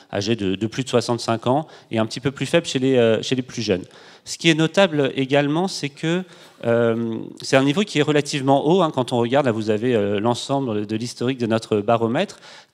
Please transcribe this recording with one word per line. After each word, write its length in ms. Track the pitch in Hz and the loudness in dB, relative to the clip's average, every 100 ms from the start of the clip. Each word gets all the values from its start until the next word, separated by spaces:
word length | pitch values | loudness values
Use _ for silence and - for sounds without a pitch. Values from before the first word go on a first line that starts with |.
| - | -10
âgées 220 | 98 101 | -6 -2
de, 220 | 113 98 95 | -2 -2 -2
de 100 | 110 | -4
plus 160 | - | -6
de 60 | 131 | -2
soixante-cinq 580 | 120 113 117 - 113 120 | 0 0 -2 -2 -2 0
ans, 220 | 135 160 - - | 0 -2 -12 -6
et 60 | 110 | -2
un 60 | 113 | -2
petit 120 | - | -2
peu 140 | 143 | -6
plus 140 | 135 135 | -4 0
faible 200 | 170 165 | 0 0
chez 140 | 135 | 0
les, 160 | 131 127 | 2 4
euh, 260 | 117 110 | 4 2
chez 140 | - 127 | 0 -4
les 60 | |
plus 200 | 127 - | -4 -6
jeunes. 220 | 107 92 - - - - | -2 -2 -4 -18 -20 -20
Ce 120 | - - | -14 -2
qui 140 | 170 | 0
est 40 | |
notable 580 | 156 160 196 196 151 135 | 2 2 2 2 2 -2
également, 540 | - 131 143 143 156 190 | -2 0 2 2 0 -2
c'est 200 | - 139 | -4 -8
que, 360 | 139 160 175 185 - - - 117 | -6 -2 -2 -4 -14 -20 -8 0
euh, 520 | 117 117 113 117 110 - - | 2 2 0 -4 -6 -10 -12
c'est 160 | - 135 | 2 4
un 60 | |
niveau 200 | 135 147 | 4 0
qui 160 | 214 147 | 0 0
est 20 | |
relativement 640 | 143 147 143 147 131 139 139 | 2 2 0 -2 2 2 4
haut, 140 | 185 | 2
hein, 80 | 160 | 2
quand 200 | 147 - | 0 -2
on 60 | 123 | 0
regarde, 280 | 117 135 139 | 2 2 2
là 60 | |
vous 180 | 110 110 | 0 0
avez, 240 | 107 123 | 0 2
euh, 240 | 117 101 104 | 2 2 0
l'ensemble 680 | 113 120 - 139 135 107 104 | 0 -2 -2 -4 -2 -4 -4
de 100 | 110 | -6
l'historique 420 | 120 - 123 135 | -6 -6 -4 -2
de 80 | 117 | 0
notre 320 | 113 - 110 | -2 0 -2
baromètre, 600 | 101 117 113 131 202 - - - - | 2 0 0 -2 -4 -8 -20 -20 -12